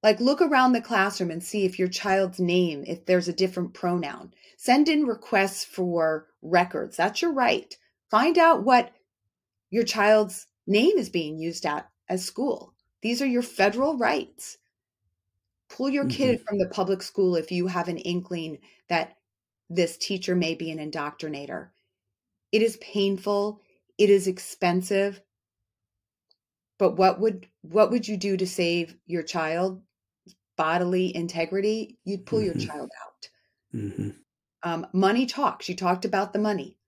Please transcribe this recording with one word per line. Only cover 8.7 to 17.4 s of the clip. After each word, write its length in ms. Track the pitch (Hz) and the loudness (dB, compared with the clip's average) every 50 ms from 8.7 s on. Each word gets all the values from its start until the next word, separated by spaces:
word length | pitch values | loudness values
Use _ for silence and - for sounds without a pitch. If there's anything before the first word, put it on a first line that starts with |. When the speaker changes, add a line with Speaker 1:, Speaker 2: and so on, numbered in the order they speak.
| 254 247 - - _ _ _ _ _ _ _ _ _ _ _ _ _ _ _ _ | 6 6 4 2 _ _ _ _ _ _ _ _ _ _ _ _ _ _ _ _
Speaker 1:
your 140 | 185 226 233 | 0 0 0
child's 640 | - - 220 202 208 214 214 214 196 180 - - _ _ _ _ | 0 0 2 4 6 6 6 4 0 -4 -14 -18 _ _ _ _
name 320 | - 190 208 240 339 427 359 | 0 2 4 4 6 4 4
is 120 | 220 - | 0 0
being 280 | - 175 160 151 156 160 | -4 -4 -4 -4 -6 -6
used 280 | 160 165 165 - - | -6 -6 -6 -4 -4
at 240 | 160 147 147 - _ _ _ _ _ | -4 -4 -4 -8 _ _ _ _ _
as 160 | 185 185 185 | -6 -6 -6
school. 500 | - - - 254 285 220 - - - _ _ _ _ _ _ | -8 -6 -4 -4 -4 -4 -6 -8 -18 _ _ _ _ _ _
These 200 | - 220 240 240 | -4 -4 -2 -2
are 60 | 277 269 | -2 0
your 160 | 247 240 240 | 0 0 -2
federal 540 | 240 - - 190 202 202 240 269 294 320 254 | -4 -2 2 2 2 2 2 0 0 0 0
rights. 600 | 233 - - 147 - - _ _ - - - _ _ _ _ _ _ _ _ _ _ _ _ _ _ _ _ _ _ _ _ _ _ _ | 0 0 0 -2 -4 -8 _ _ -18 -18 -18 _ _ _ _ _ _ _ _ _ _ _ _ _ _ _ _ _ _ _ _ _ _ _
Pull 200 | - - 254 277 | -10 -6 -4 -2
your 180 | 262 285 277 262 | 0 0 -2 -2
kid 300 | 247 - 277 254 240 - | -2 0 0 0 0 0
Speaker 2:
Mm-hmm. 80 | - | -2
Speaker 1:
from 120 | - 208 202 | -6 -2 -2
the 100 | 185 185 | -2 -2
public 320 | - - 185 180 196 190 | -2 -4 -2 -2 -2 -4
school 340 | - - - - 196 185 180 | -4 -10 -4 0 0 2 2
if 160 | 165 | 0